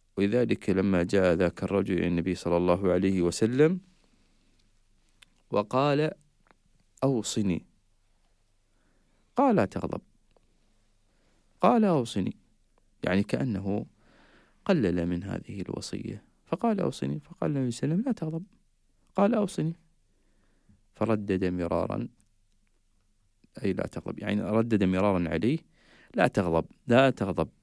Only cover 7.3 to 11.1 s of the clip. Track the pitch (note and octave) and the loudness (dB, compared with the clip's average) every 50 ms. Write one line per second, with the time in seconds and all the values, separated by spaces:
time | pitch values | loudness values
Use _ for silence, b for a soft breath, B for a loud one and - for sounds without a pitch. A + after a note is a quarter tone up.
7.3 | - A2+ G2+ F#2+ F2 - - _ _ _ _ _ _ _ _ _ _ _ _ _ | -2 -2 0 0 0 -2 -4 _ _ _ _ _ _ _ _ _ _ _ _ _
8.3 | _ _ _ _ _ _ _ _ _ _ _ _ _ _ _ _ _ _ _ _ | _ _ _ _ _ _ _ _ _ _ _ _ _ _ _ _ _ _ _ _
9.3 | - - C#4 C4+ G#3+ D#3+ G2+ F#2+ - - - - - - - _ _ _ _ _ | 0 2 2 4 4 4 2 0 -2 -6 -6 -6 -6 -8 -10 _ _ _ _ _
10.3 | _ _ _ _ _ _ _ _ _ _ _ _ _ _ _ _ | _ _ _ _ _ _ _ _ _ _ _ _ _ _ _ _